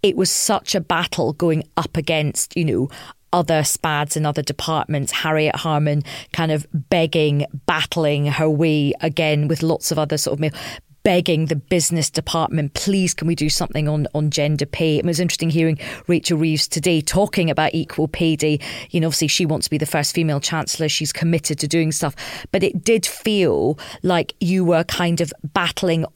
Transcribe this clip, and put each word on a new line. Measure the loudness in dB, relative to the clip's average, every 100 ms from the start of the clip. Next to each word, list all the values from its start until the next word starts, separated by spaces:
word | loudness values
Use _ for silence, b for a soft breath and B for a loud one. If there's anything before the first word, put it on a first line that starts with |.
it | 2 2
was | 0
such | 0 0 0 0 -2
a |
battle | 0 -2 -2 0 -2
going | 0 0 0 -2 -4
up | -4 -4
against, | 0 0 0 -2 -4 -2
you | 0
know, | 0 -2 B B -20 _
other | 0 2 2
spads | 2 -2 -2 0 -2 -2
in | -2
other | -2
departments, | -4 -4 -2 -2 -2 -2 -2
Harriet | -4 0 2 2 0
Harman | 0 2 2 0 B B B
kind | -2 0
of | 0 -2 -6 0
begging, | 2 2 2 2 2 0 -2 0
battling | 0 0 0 2 2 0
her | 2 2
way | 4 4 4 2 0
again | -2 0 2 2 2
with | 0
lots | 0 0 0
of | -2
other | 0 0
sort | -2
of | -2
male, | -2 B B B -20 0
begging | 2 4 4 2 2
the | -2
business | 0 0 2 0 -2
department, | -4 -2 -2 0 0 -2 -2
"Please, | 0 0 0 -2
can | -2
we |
do | 0 0
something | -2 -2 -2 0
on, | 0 -2
on | -2 -2
gender | 0 0 0 -2
pay?" | 0 0 2
It | 0
was | 0
interesting | -2 0 0
hearing | 2 2 0 B B -2
Rachel | 0 2 0
Reeves | 2 0 -2
today | 0 2 2
talking | 2 0 2 2 2
about | 2 0
Equal | 0 -2 -2 -2
Pay | 0 0 2
Day. | 2 0 B B B
You | -2
know, | 0
obviously | 0 0
she | 0 0
wants | 0 -2
to |
be | -2
the | 0
first | 0 0
female | 0 0 0
chancellor. | -2 -2 -2 -2 -2
She's | -2 -4
committed | -2 0 0 0 -4
to | 0
doing | 0 0
stuff. | 0 -4 -4 B B B
But | 0
it | 0 0
did | 2 2 0
feel | -4 -2 2 2 2 0 -2 B B
like | 0 0 -2 -2
you | 0 2
were | 4 2
kind | 0 -2 0 0
of | -2 -6 -4 -2
battling | -2 -2 0 0 0